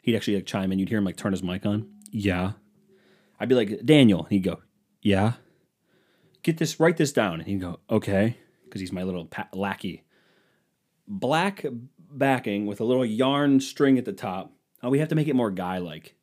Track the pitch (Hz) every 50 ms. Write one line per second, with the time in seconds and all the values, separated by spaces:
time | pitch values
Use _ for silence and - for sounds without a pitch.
0 | _ 123 113 107 - - 104 98 92 - - 104 95 95 95 95 98 95 113 107
1 | 101 92 - - - 107 95 90 95 90 90 95 - 104 101 107 110 - - -
2 | - - - 107 98 98 90 90 92 98 104 - _ _ _ _ _ _ _ _
3 | _ _ _ _ _ _ _ _ - 117 127 123 110 101 107 - - 131 156 147
4 | 131 110 95 82 80 - 101 98 90 92 82 - _ _ _ _ _ _ _ _
5 | - 104 98 95 101 113 120 - _ _ _ _ _ _ _ _ _ _ _ _
6 | _ _ _ _ _ _ _ _ - 170 160 - 165 151 - - 160 170 175 -
7 | 160 139 - 127 110 95 82 82 80 95 101 95 90 87 82 - _ - 113 107
8 | - - 101 95 104 113 120 - _ _ _ _ _ - - 98 95 92 101 90
9 | 92 95 92 90 82 80 - - - _ - 95 98 98 95 - - 95 80 -
10 | _ _ _ _ _ _ _ _ _ _ _ _ _ _ _ _ _ _ _ _
11 | _ - 101 95 - 123 151 160 180 202 196 - - 147 123 117 123 135 _ _
12 | - _ 147 131 127 135 131 120 - 110 101 101 104 104 101 - 113 117 127 127
13 | 127 113 107 110 127 131 139 143 147 143 139 135 135 - - - 147 139 135 127
14 | 120 107 95 - - 104 92 95 90 - _ _ _ _ _ _ - 123 135 143
15 | 156 156 156 156 147 156 135 127 120 107 95 90 90 90 92 92 90 82 76 80
16 | - - _ _